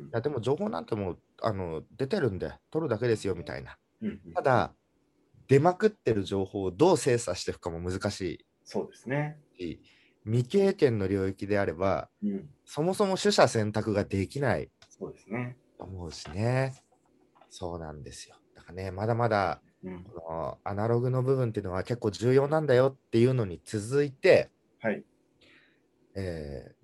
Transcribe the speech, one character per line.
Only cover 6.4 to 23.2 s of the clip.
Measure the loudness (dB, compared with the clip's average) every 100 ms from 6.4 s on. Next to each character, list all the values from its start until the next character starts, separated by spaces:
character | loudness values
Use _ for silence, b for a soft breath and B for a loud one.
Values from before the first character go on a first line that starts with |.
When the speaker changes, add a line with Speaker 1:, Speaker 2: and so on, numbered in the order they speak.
| -2
Speaker 1:
報 | -2
を | -4
ど | 4 4
う | 4
精 | 2 0
査 | 0 -6
し |
て | -6
い |
く | -8
か | -8
も | -6
難 | -4 -4 -4
し | -4
い。 | -6 -8 _ _
Speaker 2:
そ | -10 -8
う | -8
で | -12
す | -6
ね。 | -6 -6 -10 _ -12
Speaker 1:
し、 | -12 -12 b b b _
未 | -2 -2 0
経 | 2 2
験 | 4 2 4
の | 0
領 | 0 0
域 | -4 -2
で | 0
あ | 0
れ |
ば、 | 0 0 0 -4 _
Speaker 2:
う | -6
ん。 | -6 -10 -20 -10
Speaker 1:
そ | -2
も | -2
そ | 2 0
も | 2
取 | 2
捨 | 6 6
選 | 4 0
択 | 0 0
が | 0 0
で | -2 -2
き | -2
な | 0 0
い | -4 _ -20
Speaker 2:
そ | -14 -14
う |
で | -14
す | -10
ね。 | -8 -8 -12 _ -18
Speaker 1:
と | -14
思 | -12 -12
う |
し | -12 -10
ね。 | -4 0 0 -2 -6 _ _ _ _ _ _ _
そ | -12 -10 -8
う |
な | -10
ん | -12
で | -16
す | -16 -20
よ。 | _ _ -20
だ |
か | -18
ら | -12
ね、 | -10
ま | -4 -2
だ | 0
ま | 2
だ、 | 2 2 -2 _ _
Speaker 2:
う | -14
ん。 | -14
Speaker 1:
こ | -14 -14 -8
の | -6 -6 -8
ア | -8
ナ | -4 0
ロ | 0
グ | 0
の | 0
部 | 0 0
分 | 0
っ |
て | -2
い |
う | -4
の |
は | -4
結 | -4 -2
構 | -2
重 | 0 4
要 | 4 4
な | 2
ん | 4
だ |
よ | 6 4 0
っ | _
て |
い | 4